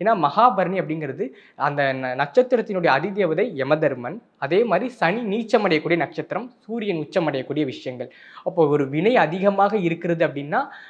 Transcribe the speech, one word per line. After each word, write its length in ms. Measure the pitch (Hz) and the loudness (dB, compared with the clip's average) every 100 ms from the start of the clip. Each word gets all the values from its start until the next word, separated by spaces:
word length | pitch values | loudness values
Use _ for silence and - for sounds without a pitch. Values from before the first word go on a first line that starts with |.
ஏன்னா 140 | 202 214 | 0 2
மகாபரணி 600 | 143 196 240 190 175 185 | 2 4 4 4 0 -2
அப்படிங்கிறது 480 | 151 160 143 131 254 - - - | -4 -4 -6 -6 -8 -10 -18 -4
அந்த 240 | 143 143 139 | -2 0 0
ந-, 220 | 131 131 127 | -2 -4 -2
நட்சத்திரத்தினுடைய 760 | 147 - 247 240 226 190 160 | 0 2 4 2 0 0 4
அதிதேவதை 540 | 135 185 202 180 160 233 147 | 4 2 0 0 0 -2 -2
யமதர்மன், 640 | 131 156 151 127 120 202 - - | 0 2 2 0 -8 -10 -14 -8
அதே 220 | 139 180 | 0 2
மாதிரி 240 | 233 190 - | 2 0 -2
சனி 320 | - 165 220 226 | -2 0 0 -2
நீச்சமடையக்கூடிய 720 | 214 226 233 196 156 156 170 | -4 0 2 2 0 2 0
நட்சத்திரம், 480 | 135 - 143 175 247 _ | -2 -6 -8 -8 -8 _
சூரியன் 420 | - 233 208 165 | -10 -6 -4 -4
உச்சமடையக்கூடிய 600 | 151 190 156 139 127 147 | -4 -2 -2 -2 -4 -4
விஷயங்கள். 460 | 143 107 131 123 123 - - - | -4 -6 -10 -10 -12 -14 -20 -12
அப்போ 240 | 180 175 151 | -4 2 2
ஒரு 180 | 147 135 | 2 0
வினை 260 | 147 196 247 | 0 2 4
அதிகமாக 580 | 156 185 196 196 196 214 | 2 2 0 2 2 2
இருக்கிறது 460 | 170 165 175 170 | -2 -2 -2 0
அப்படின்னா 380 | 156 139 143 214 285 - | 0 -2 -4 -4 -4 -10